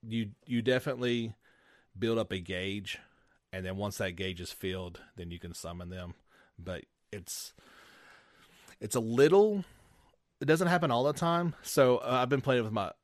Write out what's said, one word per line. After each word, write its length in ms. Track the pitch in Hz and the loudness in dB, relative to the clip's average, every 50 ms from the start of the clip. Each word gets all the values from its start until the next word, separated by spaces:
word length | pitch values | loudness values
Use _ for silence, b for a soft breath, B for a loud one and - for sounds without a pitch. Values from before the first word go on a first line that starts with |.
| - | -10
you, 240 | 113 110 113 113 101 104 _ _ | -4 -4 -4 -4 -4 -8 _ _
you 160 | - 123 117 | -2 -2 0
definitely 720 | 113 120 127 127 - 151 131 123 123 123 120 120 117 110 110 _ b b b b b b b b b b b 95 | 2 2 2 2 0 -2 -4 -2 0 0 0 0 -2 -6 -8 _ b b b b b b b b b b b -4
build 200 | 98 113 113 113 | -2 0 0 0
up 120 | 110 - - | 0 -2 -4
a 60 | 95 | -8
gauge, 600 | 87 85 95 90 92 98 98 104 98 92 - - b b b b b b b b b _ - | -6 -4 -6 -4 -4 -4 -4 -6 -6 -8 -12 -12 b b b b b b b b b _ -10
and 100 | 95 92 | -8 -6
then 120 | 92 95 95 | -6 -4 -4
once 180 | 101 104 92 - | -4 -4 -4 -4
that 180 | 107 95 90 | -4 -4 -4
gauge 240 | 85 95 95 92 85 | -4 -4 -4 -4 -6
is 120 | 87 - - | -10 -12 -10
filled, 480 | - - 95 92 92 92 90 85 - - - _ | -6 -6 -4 -4 -4 -6 -10 -12 -16 -20 -20 _
then 140 | - 87 85 | -12 -12 -10
you 80 | 87 85 | -10 -10
can 160 | - 87 85 | -12 -12 -12
summon 340 | - - 82 87 87 90 87 | -10 -10 -10 -10 -10 -10 -10
them. 240 | 92 92 90 87 87 _ _ b b b b b b - | -10 -10 -10 -12 -14 _ _ b b b b b b -16
But 240 | 87 90 90 82 - _ _ _ _ _ | -10 -8 -8 -8 -10 _ _ _ _ _
it's, 440 | - 104 90 - - - - - - B B B B B B B B B B B B B B B B B B B B B B B B B | -14 -14 -12 -10 -12 -12 -12 -14 -16 B B B B B B B B B B B B B B B B B B B B B B B B B
it's 160 | - 107 - | -10 -4 -2
a 40 | 127 | -2
little, 640 | 113 113 117 120 139 156 175 196 208 214 208 202 180 b b b b b b b b b b _ _ _ _ _ 143 | -2 0 6 6 8 8 10 8 8 6 4 -2 -4 b b b b b b b b b b _ _ _ _ _ 2
it 20 | |
doesn't 240 | 139 160 165 185 175 | 2 4 4 4 2
happen 220 | 175 180 165 151 | 2 2 2 2
all 140 | 120 120 131 | 2 2 2
the 100 | 143 151 | 2 0
time. 400 | - 175 170 170 170 175 170 - - - | 0 0 0 2 2 0 0 -4 -6 -10
So, 360 | - - - 135 127 123 117 | -2 4 6 6 6 6 4
uh, 200 | - 123 127 127 | 2 0 2 2
I've 80 | 127 127 | 2 2
been 140 | 139 135 131 | 2 0 2
playing 220 | 143 131 123 113 | 2 2 2 2
with 80 | 110 107 | 0 -2
my 180 | 110 98 85 - _ | -2 -2 -4 -6 _